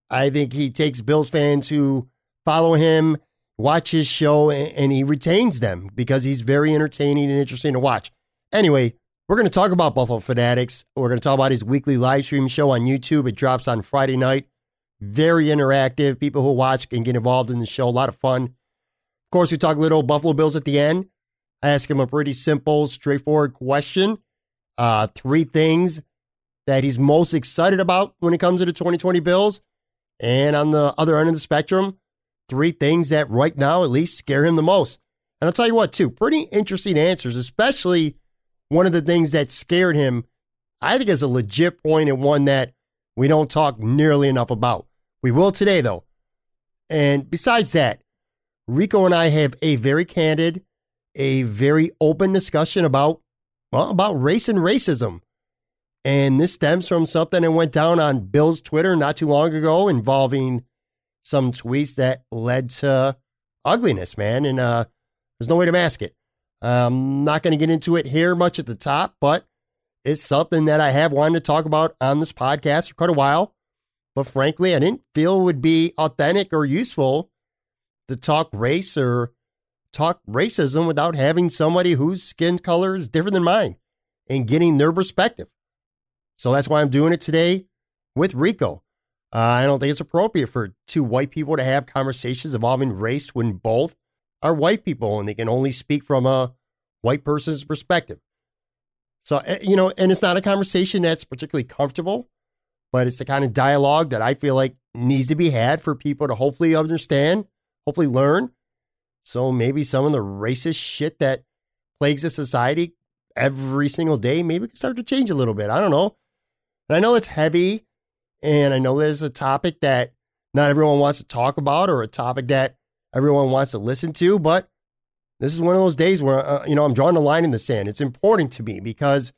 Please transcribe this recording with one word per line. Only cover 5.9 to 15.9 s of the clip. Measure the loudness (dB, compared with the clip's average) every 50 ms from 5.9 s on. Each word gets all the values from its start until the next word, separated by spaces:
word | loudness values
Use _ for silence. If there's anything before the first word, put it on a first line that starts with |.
| -8
because | -6 -2 -2 0 0 0
he's | -2 -4 -4 0
very | 0 2 2 2 2 2
entertaining | 0 0 -2 -2 -2 0 0 2 2 0 0
and | 0 0
interesting | -2 -2 -4 -6 -4 -2 -2
to | 0
watch. | 0 0 0 -2 -6 -10 _ _ _ _ _ _ _ -4 0
Anyway, | 2 4 4 4 4 2 0 -2 _ _ _ _ _ _
we're | -2 0
gonna | 2 2 2
talk | 2 2 2 2 2
about | 2 2 2 2
Buffalo | 0 -2 0 -2 -4
Fanatics. | -4 -4 -2 0 2 2 2 0 -2 -4 -6 -10 -12 _ -6
We're | -4 -2 -2
gonna | -2 0 0
talk | 0 2
about | 2 2 2 2
his | 0 -2
weekly | 0 -2 -2 0 0 0
live | 2 2 2 2 0 -2
stream | -2 -2 0 0 0
show | 0 0 2 2
on | 2 2 0
YouTube. | 0 -2 -2 -2 0 0 0 0
It | -2 -2
drops | -2 0 0 0 0 -2
on | -2 -4 -4
Friday | -4 -2 -2 0 0 0 0 0
night. | 0 0 0 -2 -4 _ _ _ _ _ _ _ _ _ _ -16
Very | -14 -6 -2 2 2 4 4 4 4
interactive. | 2 2 2 2 2 2 2 2 0